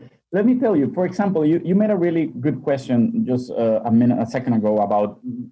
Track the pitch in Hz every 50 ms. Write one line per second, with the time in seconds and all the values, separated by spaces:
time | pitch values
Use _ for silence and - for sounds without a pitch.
0 | - - _ _ _ _ 170 190 214 247 254 254 254 226 196 147 135 123 131 175
1 | 185 180 185 - 202 196 185 160 151 151 165 175 - 165 185 202 214 214 214 185
2 | 170 175 165 165 156 - - 123 123 151 139 127 - 151 139 131 - 131 127 117
3 | 113 - - 113 110 127 127 123 - - - - 117 113 110 107 - - 113 117
4 | 123 120 - - 117 - - 135 127 131 120 110 104 107 107 107 101 101 104 104
5 | 104 101 - - - 123 117 123 117 -